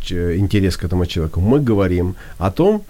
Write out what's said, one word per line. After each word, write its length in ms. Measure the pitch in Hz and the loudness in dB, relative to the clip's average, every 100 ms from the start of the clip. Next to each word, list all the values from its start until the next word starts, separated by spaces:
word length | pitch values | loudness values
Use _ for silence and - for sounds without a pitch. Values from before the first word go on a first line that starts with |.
| - | -4
э, 260 | 90 87 87 | -2 -2 0
интерес 400 | 98 104 95 - | 2 2 2 0
к 100 | 82 | -2
этому 180 | 92 90 | -2 -2
человеку. 360 | 90 78 82 | -2 -2 0
Мы 180 | 101 147 120 | 2 2 2
говорим 500 | 101 95 90 90 - - - | 2 2 0 -2 -4 -12 -4
о 120 | 95 | -2
том, 300 | 120 190 214 | 2 2 2